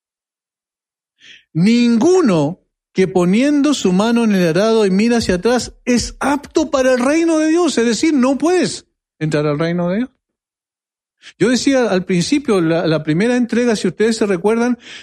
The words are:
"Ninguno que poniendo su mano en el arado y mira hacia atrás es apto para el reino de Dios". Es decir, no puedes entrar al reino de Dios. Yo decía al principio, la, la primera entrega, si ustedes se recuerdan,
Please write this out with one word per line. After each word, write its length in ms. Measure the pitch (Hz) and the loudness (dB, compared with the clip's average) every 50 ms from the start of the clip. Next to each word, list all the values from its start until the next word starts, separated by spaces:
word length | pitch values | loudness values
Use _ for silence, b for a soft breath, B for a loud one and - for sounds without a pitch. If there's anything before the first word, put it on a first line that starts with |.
| _ _ _ _ _ _ _ _ _ _ _ _ _ _ _ _ _ _ _ _ _ _ _ B B B B B B B | _ _ _ _ _ _ _ _ _ _ _ _ _ _ _ _ _ _ _ _ _ _ _ B B B B B B B
"Ninguno 1080 | - 156 180 220 233 240 240 233 233 220 240 339 370 370 330 220 180 156 143 139 185 - _ _ _ _ _ _ | -2 0 2 2 2 2 2 2 2 2 2 2 2 2 2 2 2 0 0 -2 -4 -8 _ _ _ _ _ _
que 160 | _ 185 190 170 | _ -2 -2 0
poniendo 640 | 190 185 175 180 190 233 269 294 302 285 277 302 277 | 0 0 0 2 2 2 2 2 2 2 0 0 0
su 180 | - - 190 | 0 0 0
mano 300 | 180 190 214 233 233 233 | 0 0 0 0 0 0
en 100 | 233 220 202 | 2 2 2
el 100 | 185 180 | 2 0
arado 400 | 165 156 180 208 226 226 226 214 | 0 0 0 0 2 2 2 2
y 40 | 190 | 2
mira 260 | 185 196 220 233 240 | 2 0 2 2 0
hacia 180 | 233 226 - 185 | 0 0 -2 -2
atrás 420 | 175 180 233 254 233 - - - _ _ | -2 0 0 0 0 -4 -6 -14 _ _
es 320 | 247 247 226 - - - - | -2 0 0 -2 -4 -10 -6
apto 500 | - 262 294 285 - - - 339 302 320 | -4 -2 -2 -4 -6 -4 -2 -2 -2 0
para 220 | - 269 254 262 | 0 0 2 2
el 80 | 254 240 | 2 2
reino 380 | 247 277 302 330 339 330 320 311 | 0 0 0 0 0 0 0 0
de 100 | 311 311 | 0 0
Dios". 280 | 320 349 359 285 - | 0 2 0 0 0
Es 100 | 240 226 | 0 0
decir, 280 | 240 220 - 311 330 302 | 0 0 0 0 0 2
no 240 | 262 240 262 277 254 | 2 2 0 0 0
puedes 480 | 277 339 370 359 262 151 - - - _ _ _ _ _ _ _ | 0 0 0 0 0 -2 -4 -10 -16 _ _ _ _ _ _ _
entrar 280 | 156 156 156 147 151 151 | -6 -2 -2 -2 -2 -2
al 100 | 147 151 | -2 -2
reino 300 | 165 165 175 175 175 175 | -2 -2 -2 -2 -2 -2
de 80 | 185 | -4
Dios. 140 | 220 254 - _ _ _ _ _ _ _ _ _ _ _ _ _ _ _ _ _ _ _ _ _ B B B B | -4 -6 -8 _ _ _ _ _ _ _ _ _ _ _ _ _ _ _ _ _ _ _ _ _ B B B B
Yo 120 | _ 170 233 | _ 0 0
decía 420 | 254 226 - 285 269 254 240 208 | 0 0 0 0 2 2 0 0
al 140 | 190 185 180 | 0 -2 -2
principio, 560 | - 190 175 170 - 285 294 - - 208 185 | -2 -2 -2 0 0 -2 -2 0 0 0 0
la, 260 | 165 160 165 165 180 | 0 0 0 0 0
la 160 | 165 160 151 | 0 -2 -2
primera 320 | 151 156 156 170 214 240 247 | -2 -2 -2 0 0 0 0
entrega, 400 | 247 240 226 220 233 247 240 214 | 0 -2 -2 -2 0 0 0 0
si 140 | - - 185 | 0 -2 -4
ustedes 280 | - - 214 233 220 | -2 0 0 0 0
se 100 | - 214 | 0 -2
recuerdan, 520 | 202 190 170 180 208 226 233 233 247 240 B B B B B | -2 -2 -2 0 0 0 0 0 -2 -2 B B B B B